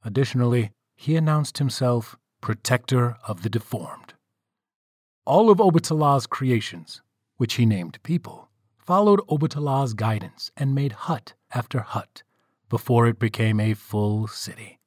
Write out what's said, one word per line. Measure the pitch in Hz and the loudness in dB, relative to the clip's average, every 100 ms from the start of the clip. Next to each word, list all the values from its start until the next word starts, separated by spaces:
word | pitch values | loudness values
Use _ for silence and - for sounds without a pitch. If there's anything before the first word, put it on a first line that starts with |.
Additionally, | - 104 135 127 123 123 107 _ _ _ | -4 -2 -2 0 2 0 -2 _ _ _
he | - 160 | -2 0
announced | 156 151 143 - | 2 0 -2 -2
himself | 139 - 127 120 113 - _ _ | -4 0 0 0 -2 -16 _ _
protector | - 110 - 123 - 127 120 117 - | -6 -6 -2 -2 2 0 0 -2 -12
of | 98 | -8
the | 101 | -4
deformed. | 113 - 104 85 - - - _ _ _ _ _ _ _ _ _ _ - | -4 -6 -10 -10 -16 -20 -20 _ _ _ _ _ _ _ _ _ _ 2
All | 160 226 | 4 6
of | 196 | 8
Obatala's | 202 165 - 156 147 139 - | 6 4 0 0 2 2 0
creations, | - 131 120 - 87 80 - _ _ _ _ | -4 0 0 -2 -12 -18 -20 _ _ _ _
which | 123 - | -4 2
he | 113 | 2
named | 101 87 - | 2 -4 -14
people, | - 170 - - - _ _ _ | -4 -4 -4 -20 -20 _ _ _
followed | - 180 208 202 - | -2 2 4 4 2
Obatala's | 151 151 147 147 135 135 | -2 -2 -2 -2 0 -2
guidance | 107 107 110 - _ - - | -2 -2 -2 -6 _ -16 -6
and | 139 | -2
made | 135 143 | 0 -2
hut | 107 - 156 - _ _ | -6 -8 -8 -8 _ _
after | - - 131 | -8 -6 -6
hut | 107 - - - _ _ _ _ _ | -6 -10 -10 -20 _ _ _ _ _
before | 117 - 120 117 | -6 0 2 2
it | 110 | 2
became | 113 - 113 107 | -4 -2 0 0
a | 107 | 0
full | 107 - 107 104 107 107 | -4 -6 -4 -2 -2 -4
city. | - - - 110 _ | -10 -14 -14 -20 _